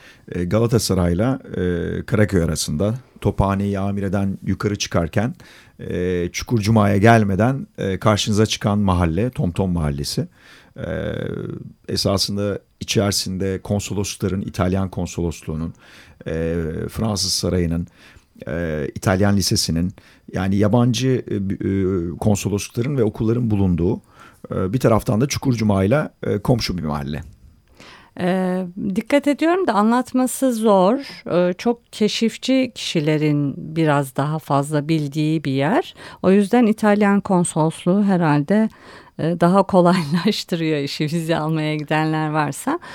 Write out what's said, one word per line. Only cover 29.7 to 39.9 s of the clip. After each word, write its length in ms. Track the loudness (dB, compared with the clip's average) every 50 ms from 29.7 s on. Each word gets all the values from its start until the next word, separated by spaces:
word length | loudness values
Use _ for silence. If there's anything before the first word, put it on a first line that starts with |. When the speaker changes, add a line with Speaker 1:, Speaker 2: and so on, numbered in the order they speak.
| 2
Speaker 2:
anlatması 800 | 2 4 4 2 2 0 0 0 0 0 0 -2 0 0 0 0
zor. 720 | 2 4 4 6 6 6 4 2 0 -2 -10 -16 -14 -6 -2
E, 220 | 0 0 2 0 0
çok 380 | -2 -2 -2 -2 -2 _ _
keşifçi 800 | -4 -2 0 0 0 0 -2 -2 -2 -2 -2 2 2 2 2 0 -4
kişilerin 800 | -8 -6 -4 -2 0 2 2 2 2 2 2 2 2 0 -2 -4
biraz 580 | -6 -8 -6 -2 0 2 2 2 2 0 -2 -2
daha 240 | -2 -2 -2 -2 -4
fazla 480 | -2 0 0 0 0 0 -2 -2 0 0
bildiği 540 | 0 -2 -2 -2 -2 -2 0 0 0 0 -2
bir 80 | -2
yer. 440 | -2 0 0 2 0 0 -2 -4 -10 -20 -20 -20 -8 -2 2
O 80 | 4
yüzden 340 | 4 4 4 4 4 4 4
İtalyan 560 | 4 2 2 2 2 4 4 4 4 4 2
konsolosluğu 800 | 2 2 2 2 2 0 0 0 0 0 0 -2 0 0 2 2 2
herhalde, 640 | 2 2 2 4 4 2 2 2 2 2 2 2 0 -4 -8 -20 -20 -20 -20 -20 -16 _ -4
e, 40 | -2 -2 0 2
daha 240 | 4 4 6 4 4
kolaylaştırıyor 1160 | 4 6 6 6 6